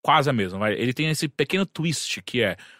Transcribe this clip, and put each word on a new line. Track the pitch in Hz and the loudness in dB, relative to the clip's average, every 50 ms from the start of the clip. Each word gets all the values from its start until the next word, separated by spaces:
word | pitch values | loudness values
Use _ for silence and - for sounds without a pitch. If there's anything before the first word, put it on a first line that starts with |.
quase | - - 143 156 139 147 | 2 4 4 4 4 4
a | 135 | 2
mesma, | 113 98 90 92 95 | 0 0 -2 -2 -2
vai, | 104 107 101 | -2 0 0
ele | - 110 123 123 | 0 0 -2 0
tem | - 156 156 | 0 -2 -2
esse | 156 - - 147 | 0 -2 -2 -6
pequeno | - - 147 - - 190 196 | -2 -2 -2 0 0 0 0
twist | - - - 156 170 147 - - - - - | -2 -2 -4 -2 -2 -2 -2 -4 -6 -6 -8
que | - - - 123 113 | -8 -6 -2 0 0
é, | 98 90 - - - - - | 0 -2 -4 -10 -20 -20 -20